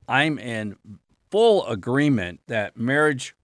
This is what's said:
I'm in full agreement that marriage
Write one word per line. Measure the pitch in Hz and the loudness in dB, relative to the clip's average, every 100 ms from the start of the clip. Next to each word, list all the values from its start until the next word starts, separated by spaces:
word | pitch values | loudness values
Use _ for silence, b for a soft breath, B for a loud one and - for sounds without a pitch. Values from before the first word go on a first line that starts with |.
| - | -2
I'm | 127 156 139 | 0 2 -2
in | 120 113 107 95 - 98 _ _ _ | -6 -8 -8 -10 -18 -20 _ _ _
full | 202 233 196 107 | 2 4 4 2
agreement | 113 104 135 147 123 87 87 - | -4 -2 2 2 2 0 -8 -8
that | 117 101 - | -4 -4 -4
marriage | 117 143 151 135 - - | -2 2 2 0 -6 -16